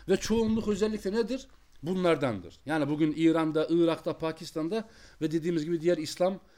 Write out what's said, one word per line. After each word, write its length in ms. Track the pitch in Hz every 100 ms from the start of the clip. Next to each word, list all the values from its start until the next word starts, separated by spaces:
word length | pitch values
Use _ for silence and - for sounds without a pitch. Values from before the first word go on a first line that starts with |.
| -
Ve 80 | 190
çoğunluk 520 | - 226 220 220 208
özellikle 440 | 196 214 214 190
nedir? 340 | 220 214 262 - - _ -
Bunlardandır. 720 | 151 185 175 156 135 101 85 - 131
Yani 220 | 156 143
bugün 260 | 151 156 151
İran'da, 500 | 160 160 160 156 156
Irak'ta, 480 | 170 165 156 170 -
Pakistan'da 680 | 160 160 165 165 160 220 214 - - -
ve 100 | 156
dediğimiz 340 | 165 165 165
gibi 160 | 151 170
diğer 160 | 165 165
İslam 440 | 151 - 180 190 -